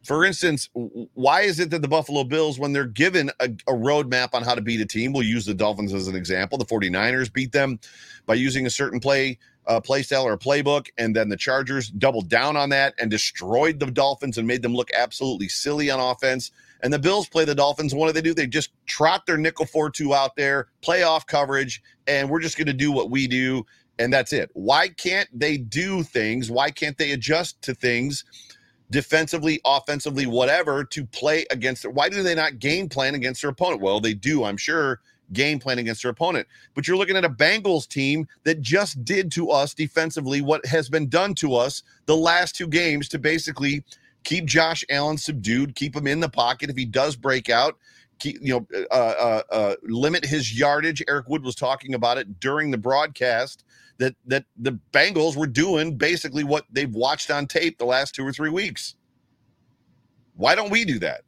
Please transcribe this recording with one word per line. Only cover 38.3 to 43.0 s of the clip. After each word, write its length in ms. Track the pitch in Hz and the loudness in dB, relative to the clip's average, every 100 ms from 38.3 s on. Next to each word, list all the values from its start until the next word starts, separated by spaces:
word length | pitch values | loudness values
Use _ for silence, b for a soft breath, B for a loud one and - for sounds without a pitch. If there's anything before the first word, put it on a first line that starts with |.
| b | b
that 180 | 156 160 | -2 0
just 420 | 117 175 202 139 | 2 2 2 -4
did 300 | 117 196 190 | 0 0 0
to 180 | 170 170 | -2 2
us 220 | 139 143 | 2 2
defensively 720 | - 156 - 160 160 135 139 | -2 -2 0 0 -2 -2 -2
what 240 | 143 151 131 | 2 0 2
has 240 | 160 127 | 0 0
been 180 | 156 143 | -2 2
done 260 | 151 196 175 | 2 2 0
to 180 | 151 | 2
us 280 | 123 127 - b b | 2 2 -2 b b
the 120 | - 156 | 2 4
last 380 | 165 170 180 | 6 4 2
two 120 | - 170 | -4 -2
games 420 | 156 170 147 | 0 2 -2